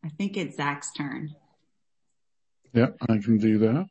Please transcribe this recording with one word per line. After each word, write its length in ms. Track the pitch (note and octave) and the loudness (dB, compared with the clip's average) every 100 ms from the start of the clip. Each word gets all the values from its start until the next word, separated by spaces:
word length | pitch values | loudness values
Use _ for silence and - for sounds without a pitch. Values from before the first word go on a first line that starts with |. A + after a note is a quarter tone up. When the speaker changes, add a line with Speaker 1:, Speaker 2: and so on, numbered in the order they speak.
Speaker 1:
I 60 | D#3+ | -12
think 280 | - G3 G3+ | -8 -6 -6
it's 200 | D3 - | -8 -6
Zach's 360 | C#3+ C#3+ - | -6 -6 -10
turn. 420 | - C#3+ C3 D3+ D3+ _ _ _ _ _ _ _ _ _ _ _ _ _ | -10 -10 -8 -12 -14 _ _ _ _ _ _ _ _ _ _ _ _ _
Speaker 2:
Yeah, 160 | A#2 A#2+ - | 2 2 0
I 160 | A#2+ A2 | 0 0
can 220 | G#2 A2 | 4 4
do 180 | A2 A2 | 4 4
that. 300 | A2 C3 G3 | 4 2 -4